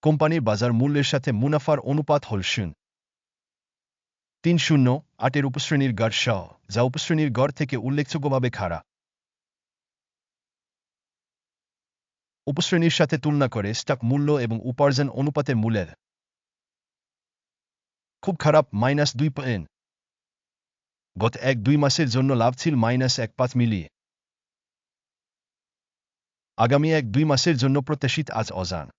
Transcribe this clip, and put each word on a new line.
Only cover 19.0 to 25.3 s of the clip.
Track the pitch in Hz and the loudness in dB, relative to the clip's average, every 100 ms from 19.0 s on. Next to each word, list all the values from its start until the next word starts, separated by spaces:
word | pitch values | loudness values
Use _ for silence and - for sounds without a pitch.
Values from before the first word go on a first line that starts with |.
| 147 120 | -2 -2
দুই | 151 139 | -4 -2
পয়েন্ট। | 131 107 78 _ _ _ _ _ _ _ _ _ _ _ _ _ _ - | -4 -4 -6 _ _ _ _ _ _ _ _ _ _ _ _ _ _ -2
গত | 113 - | -2 0
এক | 127 127 104 | -2 0 2
দুই | 147 | 4
মাসের | 143 - 147 | 2 2 0
জন্য | 120 135 | 2 2
লাভ | 127 117 127 | 2 2 0
ছিল | 165 139 | -2 2
মাইনাস | 113 127 131 - | 2 2 0 -2
এক | 113 - | -6 -2
পাঁচ | 127 127 | -2 2
মিলিয়ন। | 120 104 78 _ _ _ _ _ _ _ _ _ _ _ _ _ _ | 2 0 -6 _ _ _ _ _ _ _ _ _ _ _ _ _ _